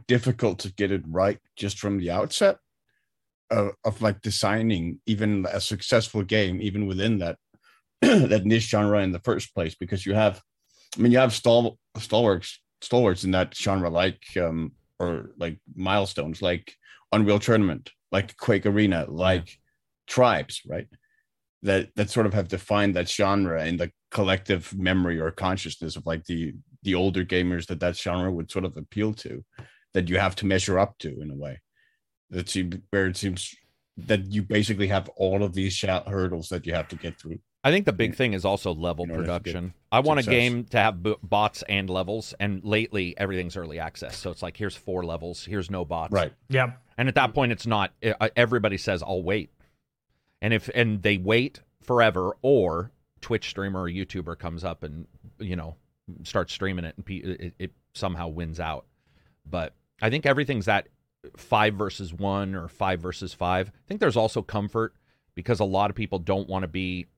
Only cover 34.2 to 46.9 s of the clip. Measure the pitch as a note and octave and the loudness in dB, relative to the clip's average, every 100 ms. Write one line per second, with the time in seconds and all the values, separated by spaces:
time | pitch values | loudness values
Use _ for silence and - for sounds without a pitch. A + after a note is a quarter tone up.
34.2 | F#2+ G#2 F#2+ G#2+ G#2 G2+ G2+ G2 F#2 - | 0 -4 0 2 2 0 2 0 -2 -2
35.2 | F#2+ G2 G2+ F#2 F#2+ F#2 G2 F#2 - G2 | 0 2 0 -2 -2 -2 0 -2 -2 -2
36.2 | F#2 E2+ D#2+ F2+ E2 E2 D#2 E2+ E2+ - | -2 -4 -6 -8 -4 -4 -6 -8 -10 -10
37.2 | D#2+ F#2+ _ _ C#3 F#3 G3+ F#2 A2+ - | -14 -14 _ _ 2 2 2 0 -2 0
38.2 | B2+ F#2+ G2 G2 G2 D#2+ F2 E2 F2 D#2+ | 0 0 0 0 -2 -4 -4 -4 -6 -4
39.2 | E2 F2 F2 F2 F2+ - - A#2 C#3+ D3 | -4 -4 -6 -8 -8 -12 -2 2 2 2
40.2 | A#2+ B2 A#2+ A#2+ A2+ A#2 A2 F2+ G2+ G#2+ | 2 2 2 0 -2 2 2 2 -4 -4
41.2 | F2+ G#2 G#2+ - - G2+ F#2+ F#2 F#2 A2 | 0 2 2 -2 -4 -2 -2 -4 -4 -6
42.2 | - - G2+ F#2+ G2+ G#2+ A2+ G#2 F2 - | -8 -6 -4 -4 0 0 0 -2 -4 -4
43.2 | G2 F2+ F2 F#2 E2 D#2+ D#2+ - B1+ - | -4 -2 -6 -8 -10 -8 -8 -10 -14 -10
44.2 | F#2 E2 F2+ - G#2 - - F2+ E2+ D#2+ | -10 -8 -10 -6 -8 -8 -6 -4 -4 -6
45.2 | E2+ E2+ - G2+ E2+ G2 D#2+ E2+ D#2+ G2+ | -8 -12 -6 -4 -4 -4 -4 -4 0 0
46.2 | D#2 - - C3 B2 - _ | 0 -6 -2 0 0 -4 _